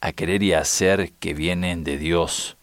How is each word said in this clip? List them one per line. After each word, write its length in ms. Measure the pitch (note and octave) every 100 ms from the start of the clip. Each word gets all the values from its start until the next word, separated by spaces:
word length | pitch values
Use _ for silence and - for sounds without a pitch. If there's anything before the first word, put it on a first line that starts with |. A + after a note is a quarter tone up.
a 100 | -
querer 300 | - E2 G2
y 120 | G2
hacer 580 | D#2+ D2 - F#2+ G2 F2+ _
que 160 | - D2
vienen 480 | D#2+ F2+ F2+ E2+
de 160 | D2 C#2+
Dios 580 | D#2 E2+ D#2+ - - -